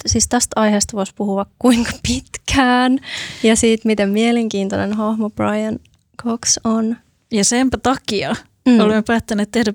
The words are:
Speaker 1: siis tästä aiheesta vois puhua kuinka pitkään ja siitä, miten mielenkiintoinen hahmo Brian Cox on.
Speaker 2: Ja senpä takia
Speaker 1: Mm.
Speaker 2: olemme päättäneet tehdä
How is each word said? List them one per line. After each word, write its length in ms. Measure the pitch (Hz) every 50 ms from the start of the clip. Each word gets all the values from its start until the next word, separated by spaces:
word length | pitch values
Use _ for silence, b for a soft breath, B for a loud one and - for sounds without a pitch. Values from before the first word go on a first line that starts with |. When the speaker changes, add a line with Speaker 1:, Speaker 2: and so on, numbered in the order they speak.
| -
Speaker 1:
siis 220 | - - 226 208 -
tästä 340 | - 247 - - - -
aiheesta 360 | 220 214 208 208 202 - - 208
vois 160 | 196 - -
puhua 320 | _ 214 208 196 196 196 - _ _
kuinka 320 | - 247 247 233 233 - - - - -
pitkään 920 | 240 254 - - - - - - - 277 262 247 247 247 254 254 254 269 B B B B B B B B B
ja 120 | 220 226
siitä, 260 | 220 - 226 226 220 - 220
miten 220 | 220 208 202 196
mielenkiintoinen 840 | 202 214 226 233 233 240 226 220 208 196 196 196 202 196 196 196 214
hahmo 360 | 214 214 214 220 220 220 208
Brian 500 | - - 214 208 208 214 214 220 220 247 - _ _ _ _ _ _ - -
Cox 340 | 240 226 233 - - - - -
on. 340 | 226 220 226 226 220 233 - _ _ _ _ _ _
Speaker 2:
Ja 140 | - 214 202
senpä 320 | - 240 240 269 262 254 226
takia 580 | - 247 262 262 - - 220 196 139 139 220 - - _ _ _ _ 262
Speaker 1:
Mm. 120 | 247 226
Speaker 2:
olemme 220 | 220 214 220 220
päättäneet 500 | 214 - 233 226 220 - 226 202 208 208
tehdä 220 | - - 240 214 208